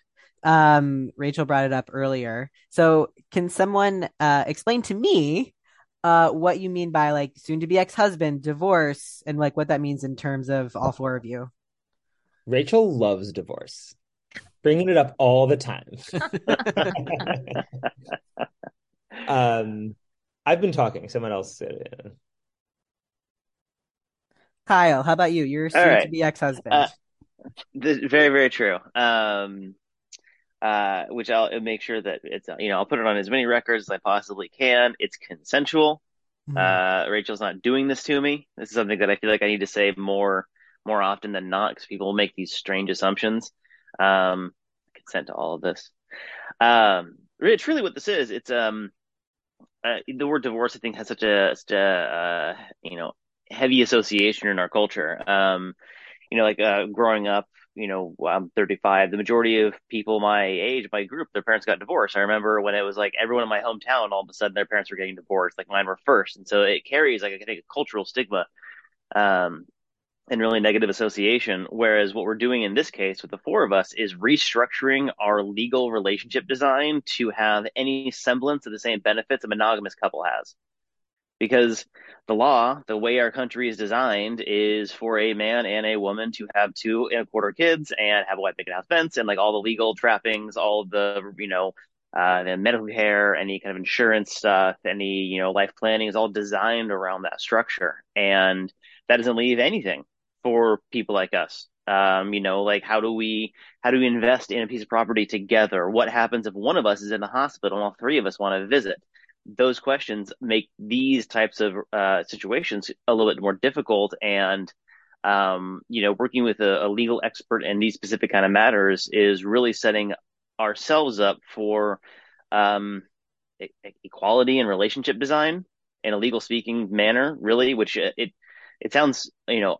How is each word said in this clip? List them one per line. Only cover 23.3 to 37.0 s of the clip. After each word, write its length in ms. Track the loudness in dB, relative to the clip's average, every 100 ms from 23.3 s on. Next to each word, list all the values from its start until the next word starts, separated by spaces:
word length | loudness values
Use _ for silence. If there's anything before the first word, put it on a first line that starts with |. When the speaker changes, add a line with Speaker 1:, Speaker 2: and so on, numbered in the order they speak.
| _ _ _ _ _ _ _ _ _ _ _ _ _ 2
Speaker 1:
Kyle, 360 | 6 6 4
how 100 | 2
about 200 | 2 2
you? 120 | 2
You're 220 | 0 -2 0
Speaker 3:
All 40 |
Speaker 1:
soon 180 | 4 6
Speaker 3:
right. 140 | 6
Speaker 1:
to 60 | 4
be 140 | 0
ex-husband. 500 | -2 0 -4 -4 2
Speaker 3:
Uh, 140 | 2 2 -2 _ _ _ _ -20 -20 -18 -6
th-, 280 | -2 0 2
very, 200 | 6 6
very 220 | 6 2
true. 280 | 2 0 0 -4
Um, 800 | 0 2 2 0 -2 -6 -10 -16 -20 _ _ _ -20 _ _ _ -6
uh, 460 | -2 0 0 -4 -6
which 220 | -8 0
I'll 300 | 2 2 -2
make 220 | -6 -6
sure 180 | -6 -6
that 200 | -6 -8
it's, 260 | -8 -12 -10
uh, 80 | -8
you 100 | -2
know, 100 | -2
I'll 80 | 0
put 140 | 0
it 60 | 0
on 100 | 0
as 120 | 0
many 180 | 0 2
records 380 | 0 2 -2
as 60 | -2
I 80 | -4
possibly 500 | 0 -2 -2 -12 -12
can. 460 | -2 2 4 4 0
It's 180 | -8 -8
consensual. 840 | -18 -18 -2 -2 0 2 2 2 _ _ _ _ -8
Speaker 1:
Hmm. 80 | -2
Speaker 3:
Uh, 500 | 2 2 2 0